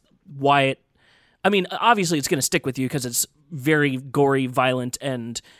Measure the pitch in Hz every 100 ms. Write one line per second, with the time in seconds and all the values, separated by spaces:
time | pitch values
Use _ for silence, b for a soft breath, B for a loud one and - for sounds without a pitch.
0 | _ _ - 139 139 139 135 - _ b
1 | b b b b 196 202 180 190 226 214
2 | 170 151 131 143 - 175 139 127 127 147
3 | 123 117 - _ _ 143 143 151 143 131
4 | 139 139 139 135 127 131 127 127 123 -
5 | 139 127 117 117 b